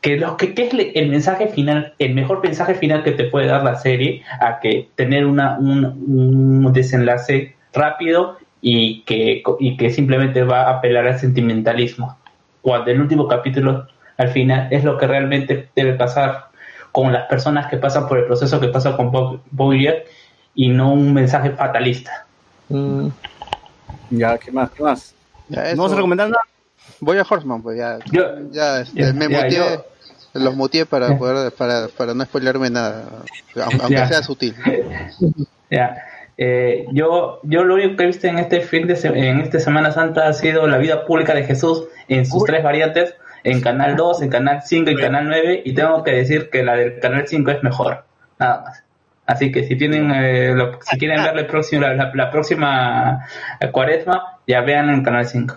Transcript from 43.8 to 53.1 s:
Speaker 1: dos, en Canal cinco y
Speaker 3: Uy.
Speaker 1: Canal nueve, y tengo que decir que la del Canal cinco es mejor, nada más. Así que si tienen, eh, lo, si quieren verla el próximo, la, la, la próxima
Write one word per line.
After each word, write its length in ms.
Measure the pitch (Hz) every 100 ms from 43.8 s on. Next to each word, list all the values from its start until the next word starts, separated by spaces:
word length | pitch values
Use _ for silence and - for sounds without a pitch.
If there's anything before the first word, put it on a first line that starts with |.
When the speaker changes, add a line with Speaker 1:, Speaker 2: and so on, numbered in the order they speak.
| 143 143
Speaker 1:
dos, 260 | 170 175
en 60 | 135
Canal 320 | 120 139 143
cinco 260 | - 165 160
y 40 |
Speaker 3:
Uy. 60 | 139
Speaker 1:
Canal 260 | 127 135 151
nueve, 320 | 160 165 185
y 100 | 131
tengo 280 | 127 156 160
que 80 | 160
decir 360 | 127 127 151 -
que 120 | 131
la 120 | 123 120
del 240 | 120 120
Canal 240 | 123 135 143
cinco 240 | 160 139
es 120 | 139
mejor, 420 | 135 127 104 - - _ _ _
nada 240 | 127 120
más. 200 | - - _ _ _ _ -
Así 260 | 131 139
que 120 | 131
si 120 | 127 131
tienen, 340 | 151 151 151
eh, 440 | 135 131 127 127
lo, 240 | 127 123 123
si 160 | - 147
quieren 260 | 151 156
verla 180 | 180 156
el 40 | 151
próximo, 360 | 156 - 151
la, 100 | 139
la, 180 | 131 131
la 160 | 135 127
próxima 960 | 151 147 156 147 131 123 123 127